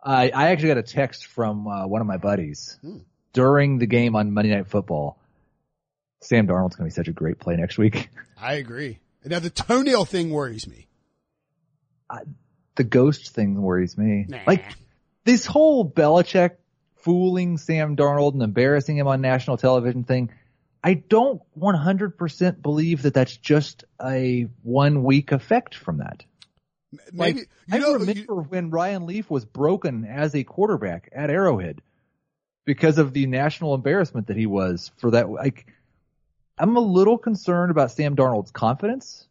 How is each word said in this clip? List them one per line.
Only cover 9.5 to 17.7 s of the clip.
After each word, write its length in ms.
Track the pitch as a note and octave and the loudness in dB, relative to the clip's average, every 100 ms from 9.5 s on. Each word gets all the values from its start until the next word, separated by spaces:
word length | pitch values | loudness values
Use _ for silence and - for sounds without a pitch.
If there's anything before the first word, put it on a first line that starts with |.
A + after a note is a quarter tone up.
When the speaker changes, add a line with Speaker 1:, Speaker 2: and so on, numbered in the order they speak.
Speaker 2:
toenail 560 | - - A#3+ C#4 B3 F#3 | -8 0 0 2 2 0
thing 240 | F#3 E3 | -2 -4
worries 360 | D3+ C3+ A2 - | -4 -6 -10 -14
me. 200 | A1+ - _ _ _ _ _ _ _ _ _ _ _ _ | -18 -20 _ _ _ _ _ _ _ _ _ _ _ _
Speaker 1:
Uh, 120 | - - - _ _ _ - | -16 -16 -20 _ _ _ -4
the 80 | |
ghost 500 | B2 B2+ C3 D3 - | 0 4 4 2 -6
thing 260 | - G#2 G2 | -4 -2 0
worries 360 | G2 F2+ F2+ - | -2 -2 -2 -2
me. 260 | G#2+ G#2 G2 | -2 -2 -4
Speaker 2:
Nah. 120 | B2+ G2 | -6 0
Speaker 1:
Like, 180 | F#3+ - - _ _ _ _ | 0 -2 -20 _ _ _ _
this 200 | - B3 - | 2 2 2
whole 420 | D4 D#4 C#4+ F3+ | 4 4 4 0
Belichick 640 | D3 D3+ E3 F3 F#3+ F3 - _ _ _ _ | 2 4 4 4 2 2 0 _ _ _ _
fooling 640 | - F3 F#3 F3+ F3+ E3+ | 0 2 2 0 -2 -4
Sam 360 | - | -2